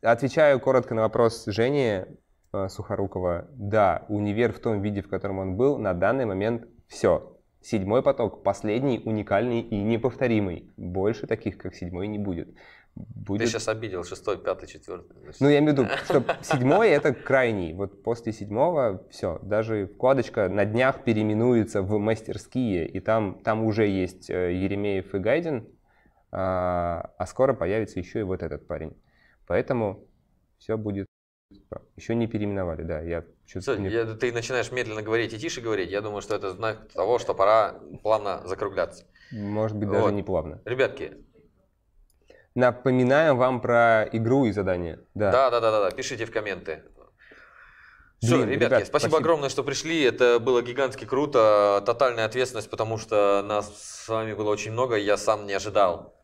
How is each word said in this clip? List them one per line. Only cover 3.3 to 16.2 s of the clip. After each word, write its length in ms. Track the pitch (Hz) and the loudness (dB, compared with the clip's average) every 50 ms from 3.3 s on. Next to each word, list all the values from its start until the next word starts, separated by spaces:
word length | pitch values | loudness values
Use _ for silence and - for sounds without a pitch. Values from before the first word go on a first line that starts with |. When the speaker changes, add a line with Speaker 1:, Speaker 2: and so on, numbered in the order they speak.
| 87 85 - - - | -2 -2 -6 -10 -14
Speaker 1:
Да, 520 | 127 104 101 101 110 104 95 82 - - - | -10 -8 0 2 4 4 4 4 0 -2 -4
универ 420 | 107 104 104 104 101 107 120 113 104 | -2 -2 0 0 0 2 0 0 0
в 60 | - | -2
том 220 | - 120 110 104 | -2 -2 -2 0
виде, 200 | 101 104 104 98 | -2 -2 -4 -4
в 60 | 92 - | -6 -6
котором 300 | - 95 - 101 98 95 | -8 -6 -6 -4 -6 -4
он 160 | 95 95 92 | -4 -4 -2
был, 220 | 95 123 139 147 123 | 2 2 2 2 0
на 160 | 110 101 90 | -2 -2 -2
данный 320 | 87 92 98 117 135 131 | 0 0 0 2 0 0
момент 420 | 110 95 92 101 110 120 117 - - _ _ _ _ | -2 -2 -2 0 -2 -2 -4 -6 -12 _ _ _ _
все. 440 | - - - 101 87 - - - - _ _ _ _ _ | -10 0 2 2 2 2 0 -8 -20 _ _ _ _ _
Седьмой 420 | _ - - 110 95 95 107 127 127 | _ -4 -2 -2 0 2 0 2 2
поток, 400 | 139 135 - 123 101 - - - | 2 0 2 0 -4 -4 -2 -2
последний, 580 | 98 101 - - 107 104 120 131 143 123 107 - | -2 -2 -2 -2 -2 -2 0 0 0 -2 -2 -2
уникальный 560 | - 110 107 104 - 107 98 117 123 120 117 | -4 -4 -4 -2 0 0 0 0 0 -2 -2
и 200 | 113 113 110 101 | -2 -2 -4 -2
неповторимый. 920 | 101 107 117 113 117 131 - - 135 127 117 107 101 95 85 - - - _ - | 0 0 0 0 0 -2 -2 -2 0 2 2 2 2 0 -4 -8 -12 -18 _ -12
Больше 500 | 101 90 87 95 95 104 117 - - - | -10 -6 -4 -2 0 0 -2 -2 -4 -6
таких, 300 | 117 110 - 104 92 - | -6 -4 -4 -8 -8 -8
как 160 | - 95 - | -14 -14 -12
седьмой, 320 | - 95 85 90 87 95 107 | -10 -12 -10 -8 -8 -8 -6
не 120 | 107 104 | -6 -6
будет. 300 | 104 101 90 85 - - - - - - - - _ _ _ | -6 -6 -6 -6 -8 -12 -16 -20 -20 -20 -20 -20 _ _ _
Будет 520 | - - - - 104 101 - 98 - 113 120 | -18 -18 -16 -16 -16 -8 -6 -4 -2 0 -2
Speaker 2:
Ты 40 | 110 | -2
щас 140 | 113 - - | -2 -4 -4
обидел 360 | 110 110 117 110 92 90 85 | -4 -4 -6 -8 -8 -8 -8
шестой, 320 | - - - - - 98 - | -10 -12 -10 -6 -6 -6 -4
пятый, 300 | - - 92 - - - | -2 -4 -4 -4 -6 -18
четвертый. 500 | - 76 _ - 90 90 - - - - - - - - | -20 -20 _ -14 -14 -14 -14 -18 -20 -20 -20 -20 -4 0
Speaker 1:
Ну, 100 | 135 143 | 4 4
я 100 | 147 143 | 6 6
имею 160 | 147 151 147 | 6 4 4
в 40 | 135 | 4
виду, 80 | 127 - - 139 | 2 0 0 -6
Speaker 2:
<laughs> 80 | - | -4
Speaker 1:
что 180 | - 185 143 | 2 2 2